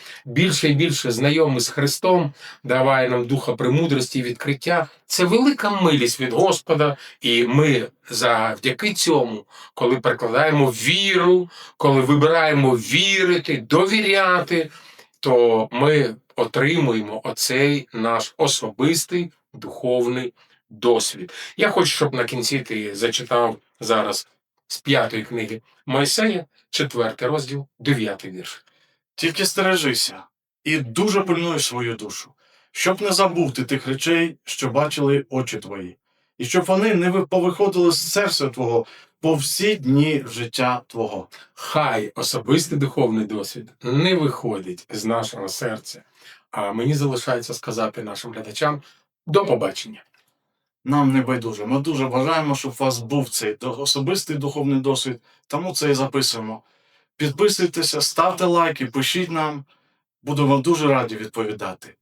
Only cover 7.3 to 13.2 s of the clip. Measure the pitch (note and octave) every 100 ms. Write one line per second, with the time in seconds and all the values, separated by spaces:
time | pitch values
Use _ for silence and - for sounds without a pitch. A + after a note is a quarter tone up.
7.3 | A#2+ A#2+ C#3 D3+ B2 - - - A2+ A#2+
8.3 | A2+ A2 - C3 - G#3+ - F3 D3 A#2
9.3 | G#2+ - - - - A#2+ B2+ B2 A#2 A#2
10.3 | B2 D#3 D3 C3+ A2+ A#2 F#3+ G3 F3+ F3
11.3 | F3+ F3 - - - D3 C3+ B2+ D3 D#3
12.3 | E3 D#3 C#3+ C3 B2 G#2 D3 G3 F#3+